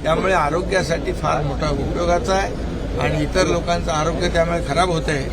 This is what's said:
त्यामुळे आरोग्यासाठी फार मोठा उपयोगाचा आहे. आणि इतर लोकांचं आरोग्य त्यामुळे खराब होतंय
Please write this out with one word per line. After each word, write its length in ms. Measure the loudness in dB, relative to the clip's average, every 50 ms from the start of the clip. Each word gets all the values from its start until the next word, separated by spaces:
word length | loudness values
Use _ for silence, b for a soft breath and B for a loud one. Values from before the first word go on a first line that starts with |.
| 0
त्यामुळे 280 | 0 0 2 2 2
आरोग्यासाठी 800 | 2 2 2 2 0 -2 -2 0 0 0 2 0 -2 -2 -2 -4
फार 300 | -4 -2 0 0 0 0
मोठा 280 | 0 -2 -2 0 0 0
उपयोगाचा 640 | 0 -2 -2 -2 -2 0 2 2 2 2 2 0
आहे. 400 | 0 0 0 -2 -4 -4 -6 -4 -4 -4 -4 -4
आणि 300 | -2 -2 0 0 0 0
इतर 240 | 0 0 2 2 2
लोकांचं 440 | 2 2 0 0 0 -2 0 0 0
आरोग्य 380 | 0 0 0 0 0 0 -2 0
त्यामुळे 320 | 2 2 2 2 0 -2 -2 0
खराब 220 | 2 2 2 2
होतंय 360 | 2 0 0 0 -2 -2 -2 -4